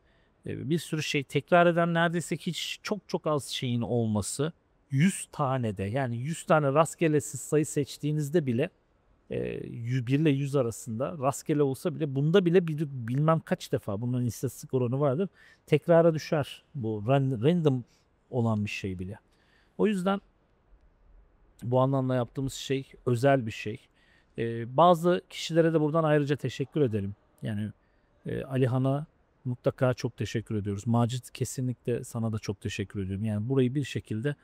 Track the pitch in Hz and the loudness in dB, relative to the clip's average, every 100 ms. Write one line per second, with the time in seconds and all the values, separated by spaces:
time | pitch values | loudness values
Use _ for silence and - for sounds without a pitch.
0 | _ _ _ _ - 104 113 160 - 156 | _ _ _ _ -10 -8 -4 -4 -2 -6
1 | - 147 131 147 - 175 175 170 170 165 | -2 -4 -2 -4 4 6 6 4 0 2
2 | 170 170 - 160 - 165 - - - 208 | 0 0 -4 -6 -6 -6 -10 -10 -8 -8
3 | - 170 160 151 - - 127 120 101 120 | -4 -4 -2 -2 -4 -6 -2 -2 0 0
4 | 113 104 98 - 151 - _ _ _ 135 | 2 0 -2 -4 -4 -6 _ _ _ 2
5 | 185 - - - 135 131 117 98 98 123 | 2 0 -12 -4 -2 0 -2 -2 -4 -2
6 | 131 117 135 165 - 156 143 139 160 - | -4 -4 -6 -8 2 4 6 4 2 2
7 | 165 151 - 135 - 151 156 151 139 - | 2 2 0 -12 -2 0 0 -2 -4 -4
8 | 147 151 143 170 131 117 165 _ _ _ | -4 -2 0 0 0 -2 -2 _ _ _
9 | _ _ _ 123 120 57 - 123 117 131 | _ _ _ -6 -4 -6 -10 -10 -4 -2
10 | 117 139 160 139 143 139 117 - - 110 | 0 2 4 2 0 0 0 -4 -8 -4
11 | 151 180 131 - - 147 139 135 - 139 | -4 -2 -4 -4 -2 2 2 0 -6 -4
12 | 151 135 151 190 170 180 170 151 151 135 | -4 0 4 4 6 4 2 -4 -4 -6
13 | 113 131 156 160 - 185 - 127 - 101 | -4 0 2 2 0 -6 -2 -4 -2 -4
14 | 123 123 123 - 127 - - 131 120 135 | -2 0 -2 -2 -6 -8 -4 -2 0 0
15 | 147 135 196 - - _ - 151 - 165 | 0 0 -4 -6 -20 _ 0 0 6 6
16 | 170 160 - 160 135 - _ 143 110 107 | 6 4 -2 -2 -2 -8 _ -6 -4 -2
17 | 104 139 131 127 127 175 151 127 113 _ | 2 2 2 2 2 4 2 0 -4 _
18 | _ _ _ 131 117 107 101 - 98 90 | _ _ _ 0 2 2 -2 -4 -8 -6
19 | 92 107 _ _ _ _ _ - 196 202 | -10 -12 _ _ _ _ _ 0 0 2
20 | 180 202 - _ _ _ _ - _ _ | 0 -2 -6 _ _ _ _ -20 _ _
21 | _ - _ _ _ _ 117 127 131 135 | _ -20 _ _ _ _ 0 2 2 2
22 | 131 127 117 - 135 - - 135 135 - | 0 0 -2 -4 -6 -6 -4 -4 -4 -6
23 | - 120 139 139 110 - 107 117 _ _ | -2 2 4 4 0 -8 -10 -10 _ _
24 | _ _ _ - 117 117 117 131 170 170 | _ _ _ -6 -4 -4 -4 4 6 6
25 | 175 180 - - - 165 165 160 151 165 | 4 0 -2 -12 0 4 4 4 2 2
26 | 156 151 139 143 127 - 139 160 131 104 | 4 4 2 -2 -2 -6 -4 2 2 2
27 | 98 - _ _ 127 104 107 - _ _ | -4 -10 _ _ -8 -6 -6 -10 _ _
28 | _ _ - 117 120 131 131 131 131 143 | _ _ -8 -8 -4 0 2 2 0 -2
29 | 156 _ _ _ 127 123 139 - 127 123 | -6 _ _ _ -8 -2 -2 0 0 0
30 | 123 - 110 117 - 110 101 101 117 117 | -6 -6 -4 -4 -4 -4 -4 -4 0 2
31 | 120 123 - - 123 - 127 120 - 123 | 2 -2 -10 -8 -8 -4 -6 -6 -4 -6
32 | 131 117 113 107 - 101 98 - 98 104 | -6 -6 -4 -4 -6 -6 -6 -6 -8 -6
33 | 95 98 110 104 113 135 127 143 135 113 | -6 -4 -2 -2 0 0 2 0 -6 -8
34 | - 107 139 143 | -6 -6 -6 -8